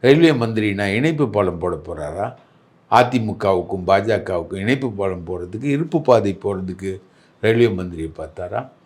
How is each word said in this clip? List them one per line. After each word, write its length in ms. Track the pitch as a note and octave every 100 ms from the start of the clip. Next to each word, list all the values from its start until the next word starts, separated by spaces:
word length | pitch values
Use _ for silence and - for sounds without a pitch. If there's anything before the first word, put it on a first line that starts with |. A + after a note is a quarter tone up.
ரயில்வே 300 | B2 D3 E3+
மந்திரினா 640 | C#3 A#2 A2 G#2+ G2 G2+
இணைப்பு 360 | G2+ D3 D#3 C3+
பாலம் 280 | G#2 F#2+ F2
போட 180 | F2+ E2
போறாரா? 580 | D#2 E2+ D2+ E2+ G#2+ - _ _ _ _ _
அதிமுகவுக்கும் 920 | A2+ B2 B2 A2 G2 G2+ F#2+ F2 G2 F2+
பாஜகவுக்கும் 680 | G2 G#2 G#2 F2+ F2+ D#2 F#2+
இணைப்பு 360 | G2+ C3 C3+
பாலம் 320 | G2 G2 F2+ E2+
போடுறதுக்கு, 380 | F2+ F2+ A2
இருப்பு 380 | C#3 C#3+ E3 E3
பாதை 360 | D3 A#2 G2+ F#2
போடுறதுக்கு 580 | G2+ F#2+ F#2 F#2 F#2+ F#2+ _ _ _ _
ரயில்வே 420 | G#2+ A2+ A#2 F#2
மந்திரியை 300 | F2+ E2+ D#2+ D#2
பார்த்தாரா? 520 | D#2 - F2+ G#2+ C3 _